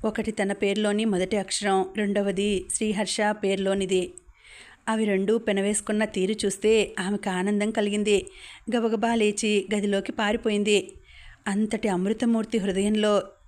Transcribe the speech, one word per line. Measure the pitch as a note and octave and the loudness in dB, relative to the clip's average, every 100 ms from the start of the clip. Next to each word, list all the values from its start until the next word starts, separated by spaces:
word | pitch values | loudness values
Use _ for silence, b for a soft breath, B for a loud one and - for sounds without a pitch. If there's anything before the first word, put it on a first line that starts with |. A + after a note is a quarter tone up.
ఒకటి | A3 G#3+ A3 | -2 -2 -4
తన | G#3+ G3 | -2 -2
పేరులోని | G3+ G3+ G3+ G#3+ G#3 | 0 0 0 0 0
మొదటి | A3 F#3 F#3 G#3+ | 0 0 0 -2
అక్షరం, | F#3+ - G3+ F#3+ F#3+ G#3+ | -2 -4 0 0 0 -2
రెండవది | G#3 G3+ G3+ F#3 G#3 F#3+ F#3 | 0 0 0 0 0 -2 -4
శ్రీహర్ష | - G#3+ G3+ G#3 - G#3 | -2 -2 -2 -2 0 0
పేరులోనిది. | G#3 G3 G3 F#3+ G3 F#3 F#3 F3+ - - B B B B B - | 0 -2 0 0 0 0 0 -2 -10 -20 B B B B B -4
అవి | A3 | 0
రెండూ | G#3+ F#3+ G3 A3+ | 2 2 2 0
పెనవేసుకున్న | A3+ G3 G3 G#3 - G#3+ | 2 0 0 -2 -2 -2
తీరు | G#3+ G3 F#3 G#3+ | 0 0 -2 0
చూస్తే | G3+ F#3+ G#3+ A3 G3+ - | -2 0 2 4 2 -2
ఆమెకు | F#3 G3+ G#3 | -2 -2 -2
ఆనందం | F3+ F#3+ G#3 G#3+ | -2 0 0 0
కలిగింది. | A3 G#3 G#3 G#3 G3 - B B B - | 0 0 0 2 2 0 B B B -4
గబగబా | A#3+ A3+ A3 A#3 | 0 0 0 0
లేచి | A#3 G#3 G#3 A3 G#3 G3 | 2 2 2 2 2 0
గదిలోకి | G#3 G#3 G3 G3 | -2 0 0 -2
పారిపోయింది. | - G#3 A3 A3 G#3 G#3 G#3 - - B B B B - | -2 -2 0 0 0 4 2 2 -16 B B B B -4
అంతటి | G3+ G#3+ G#3+ G#3+ | 0 0 0 0
అమృతమూర్తి | F3+ F#3+ G#3+ A#3 A3+ A3 A3+ | 0 0 0 2 2 0 -2
హృదయంలో | G3 F#3 G#3 G#3+ G#3+ G#3 - _ | 0 0 2 2 4 2 0 _